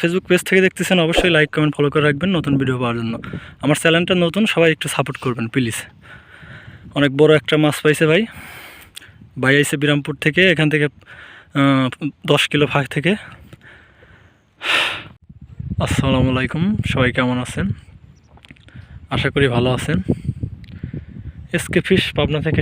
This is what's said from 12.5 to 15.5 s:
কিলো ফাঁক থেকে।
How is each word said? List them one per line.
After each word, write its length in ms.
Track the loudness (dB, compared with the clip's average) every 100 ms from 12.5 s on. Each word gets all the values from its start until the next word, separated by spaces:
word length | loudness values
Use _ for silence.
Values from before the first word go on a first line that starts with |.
কিলো 160 | 0 0
ফাঁক 140 | 0 -2
থেকে। 180 | -2 -2 -2 -6 -20 -20 -20 -20 -20 -20 _ -20 -20 -20 _ _ -10 -4 -2 -2 -8 -16 -20 _ -20 -20